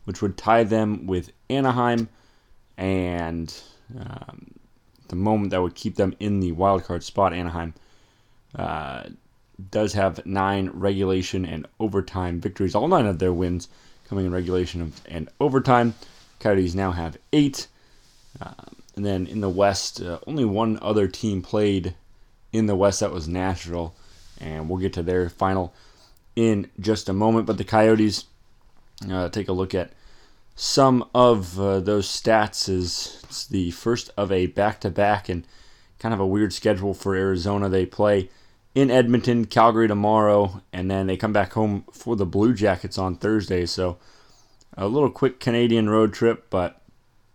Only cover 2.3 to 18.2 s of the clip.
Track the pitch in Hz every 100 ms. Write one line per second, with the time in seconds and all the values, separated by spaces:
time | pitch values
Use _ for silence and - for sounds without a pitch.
2.3 | _ _ - _ - 95 92 90 87 82
3.3 | 85 80 - - _ - 123 131 135 -
4.3 | - - - _ _ _ _ - 90 104
5.3 | 110 101 92 90 - 110 98 95 - 104
6.3 | 101 90 82 98 95 - 87 - - 95
7.3 | 87 87 85 82 - _ _ _ _ _
8.3 | _ _ - 82 78 69 64 50 - _
9.3 | _ _ - 95 110 104 101 95 82 92
10.3 | 98 95 98 95 90 98 95 95 92 92
11.3 | 95 85 80 - - 110 98 90 95 90
12.3 | 87 87 - 95 104 151 180 107 82 92
13.3 | 87 90 87 - - - - - 98 92
14.3 | 90 90 90 87 87 82 - - 82 -
15.3 | _ 143 127 135 123 117 - - - -
16.3 | _ 110 98 90 92 95 87 82 - _
17.3 | 151 143 - - _ _ _ _ _